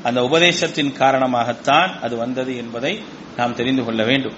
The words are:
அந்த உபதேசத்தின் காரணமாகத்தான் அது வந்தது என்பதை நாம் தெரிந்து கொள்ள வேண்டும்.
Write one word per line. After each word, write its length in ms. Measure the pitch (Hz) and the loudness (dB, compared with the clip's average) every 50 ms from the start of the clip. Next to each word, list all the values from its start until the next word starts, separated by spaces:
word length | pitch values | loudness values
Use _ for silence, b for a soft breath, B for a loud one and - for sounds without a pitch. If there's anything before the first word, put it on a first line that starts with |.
| - | -2
அந்த 200 | 123 120 127 123 | 0 0 0 2
உபதேசத்தின் 680 | 127 147 165 175 175 170 175 175 160 - - 147 139 | 2 4 4 4 4 2 2 -2 -2 -2 -2 -2 -2
காரணமாகத்தான் 1080 | 135 - 135 135 135 131 131 127 127 120 117 120 120 - - - 139 156 175 190 185 - | 0 2 4 4 4 4 2 2 2 0 0 0 -2 -2 0 2 4 4 4 2 -2 -4
அது 160 | - 120 120 117 | -6 -4 -4 -2
வந்தது 400 | 117 123 127 127 127 131 131 120 | -4 -4 -2 -4 -4 -4 -4 -6
என்பதை 440 | 117 117 113 117 123 151 196 226 - - - - - - - - | -8 -8 -8 -4 -4 -4 -4 -6 -10 -14 -16 -18 -18 -14 -4 -2
நாம் 180 | 120 120 117 | -2 -2 0
தெரிந்து 280 | - 120 123 135 131 120 | 0 0 0 2 0 0
கொள்ள 200 | 113 113 113 107 | 0 0 0 2
வேண்டும். 300 | 113 131 139 131 110 107 | 2 2 2 0 -2 -8